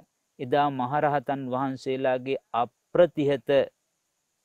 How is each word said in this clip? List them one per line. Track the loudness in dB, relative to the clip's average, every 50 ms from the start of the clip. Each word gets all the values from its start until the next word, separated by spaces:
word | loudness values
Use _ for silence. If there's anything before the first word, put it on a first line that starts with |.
| -2 _ _ _ _ _ _ -10
එදා | -4 0 2 2 2 2
මහරහතන් | 0 -2 -4 -2 0 0 0 2 0 0 -2 -4 -6 -6 -4
වහන්සේලාගේ | -4 -4 -4 -4 -4 -6 -6 -6 -6 -4 0 0 0 0 0 -2 -4 -6 -6 _ -4
අප්‍රතිහත | -2 -2 -2 -4 _ _ _ _ 4 4 4 4 4 0 0 0 0 0 0 2 2 2 2 0 _ _ _ _ _ _ _ _ _ _ _ _ _ _